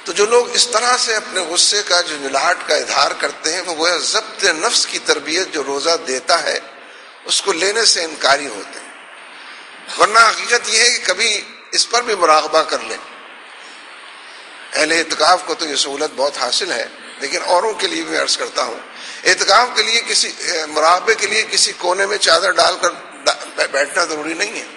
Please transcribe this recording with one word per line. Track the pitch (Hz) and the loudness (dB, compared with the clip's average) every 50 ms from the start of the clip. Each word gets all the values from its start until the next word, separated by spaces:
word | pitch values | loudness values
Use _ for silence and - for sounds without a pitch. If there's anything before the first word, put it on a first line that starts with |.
| - | -8
تو | - | -6
جو | 170 185 208 | 2 2 2
لوگ | 220 240 240 240 208 - | 6 6 4 4 4 0
اس | 220 - 240 | 0 0 2
طرح | 214 214 240 240 247 | 2 2 2 2 2
سے | 240 233 233 220 | 2 2 0 -2
اپنے | 214 - - 165 185 | -2 -4 -4 -4 -4
غصے | 175 156 170 170 - - 208 208 208 | -4 -2 0 2 2 2 2 0 0
کا، | - 180 175 | 2 2 2
جھنجھلاہٹ | 170 160 151 143 139 135 135 135 147 170 185 180 - | 2 0 -4 -6 -6 -2 -2 2 2 2 0 0 0
کا | - - | 0 0
اظہار | - 127 - 143 139 143 165 | 0 2 0 2 2 2 2
کرتے | 180 - - 143 135 - - 151 | 0 -2 -4 -4 -4 -4 -4 -4
ہیں، | 165 185 | -4 -2
وہ | 175 180 165 151 | -4 -6 -4 0
گویا | 160 175 175 | 0 0 0
ضبط | 151 131 - - 220 220 214 - - 196 | 0 -2 0 -2 -2 -2 -4 -6 0 0
نفس | 190 165 156 185 233 233 - - | 0 2 2 0 0 2 2 0
کی | - - 175 | 0 -4 -4
تربیت | - - 151 147 143 147 160 180 185 151 | 0 0 0 0 0 -2 -2 -2 -2 -2
جو | 151 156 131 | -4 -4 -2
روزہ | 135 139 143 139 165 170 160 - | -2 -4 0 2 0 0 0 0
دیتا | - 131 127 - - 175 165 | -4 -4 -4 2 2 2 2
ہے، | 147 143 139 135 - - - - - - - - - - - - - | 2 -2 -2 -2 -6 -8 -18 -20 -20 -20 -20 -20 -20 -20 -20 -14 -4
اس | - - - | -2 -2 0
کو | - 196 | 0 0
لینے | 185 160 180 202 208 226 214 | 0 2 0 0 2 2 2
سے | 190 - 196 170 | 2 2 2 -2
انکاری | 160 151 127 127 131 139 143 143 | -6 -6 0 2 2 2 2 0
ہوتے | 131 107 98 87 - - - | -6 -8 -10 -12 -12 -14 -16
ہیں۔ | - - - - - - - - - - - - - - - - - - - - - - - - | -16 -16 -18 -20 -20 -20 -20 -20 -20 -20 -18 -18 -18 -18 -18 -18 -18 -18 -20 -18 -14 -12 2 2
ورنہ | 165 196 214 226 | 2 4 6 6
حقیقت | 226 214 180 180 190 202 240 233 - 214 | 6 6 4 0 0 0 0 0 0 0
یہ | 220 220 | 2 4
ہے | 240 240 | 4 4
کہ | 240 220 - | 2 2 0
کبھی | 190 185 190 226 226 208 190 151 - - - - - | -2 0 2 0 0 0 -2 -6 -10 -18 -20 -14 -4
اس | - - - - | -2 -2 0 2
پر | - 240 | 0 0
بھی | 240 240 214 | 0 0 0
مراقبہ | 185 175 160 156 156 147 - 160 160 | 2 4 4 4 4 4 4 2 2
کر | 151 - 151 127 | 2 2 -2 -4
لیں۔ | 117 113 107 - - - - - - - - - - - - - - - - - - - - - - - - - - - - - - - - - - - | -4 -6 -10 -10 -10 -16 -18 -18 -18 -18 -18 -20 -20 -20 -20 -18 -18 -18 -18 -18 -20 -20 -20 -20 -20 -20 -18 -18 -18 -18 -18 -18 -18 -18 -18 -18 -16 -6
اہل | - 139 156 156 | 0 0 2 2
اعتکاف | 165 165 156 160 143 131 151 165 185 175 - | 2 0 0 -2 0 2 4 4 4 4 2
کو | 175 156 | -6 -6
تو | - 170 | -4 -4
یہ | 156 139 | -4 -2
سہولت | 131 - 143 139 143 151 151 - | -2 -2 -2 -2 -4 -4 -4 0
بہت | 127 135 147 143 - | 0 -2 0 0 -2
حاصل | 131 123 123 - 208 180 | -2 0 0 -2 -2 -2
ہے، | 135 113 117 120 - - - - - - | -2 -4 -4 -6 -10 -16 -16 -18 -10 -8
لیکن | 135 139 160 170 147 | -6 -4 -4 -4 0
اوروں | 180 180 175 202 220 | 2 2 2 2 0
کے | 208 - 190 | -2 -2 -4
لیے | 175 165 165 | -2 -2 -4
بھی | 165 156 160 | -4 -2 -2
عرض | 147 143 135 - | -2 0 0 0
کرتا | - 135 113 - - | -2 -4 -4 -2 -4
ہوں، | 131 120 113 - - - - - - - - - - | -2 -2 -4 -10 -12 -16 -16 -16 -14 -14 -14 -2 2
اعتکاف | 170 185 185 - 190 196 220 247 240 185 | 2 2 2 4 6 6 6 6 4 2
کے | 220 | 0
لیے | 214 220 226 233 233 - | 0 2 0 0 0 0
کسی، | 214 - 226 208 - - - 165 180 165 156 151 | 0 0 0 0 -4 -8 -6 -4 -4 -4 -4 -2
مراقبے | 151 151 151 165 175 180 185 214 220 | 0 4 6 6 6 6 4 2 2
کے | 214 208 | 2 2
لیے | 202 214 220 214 - | 0 2 0 0 2
کسی | 196 185 - 208 190 - | 2 2 2 2 0 -2
کونے | - 175 180 196 196 | 0 0 2 2 0
میں | 196 208 196 | 0 0 2
چادر | - 190 165 170 190 185 | 4 4 4 4 4 2
ڈال | 170 165 165 165 185 170 | 4 4 4 4 2 2
کر | 185 175 - - - - - - - 151 - - - - - - 151 | -2 -2 -2 -4 -14 -16 -18 -4 -2 -2 -2 -2 -6 -10 -2 -2 -2
بیٹھنا | - 135 139 143 - - 185 175 | 0 0 -2 -2 0 0 -2 -2
ضروری | 156 156 151 147 156 165 | 0 -2 -6 -6 -6 -4
نہیں | 170 202 214 220 151 | -4 -4 -4 -4 -10
ہے۔ | 104 - - | -10 -12 -14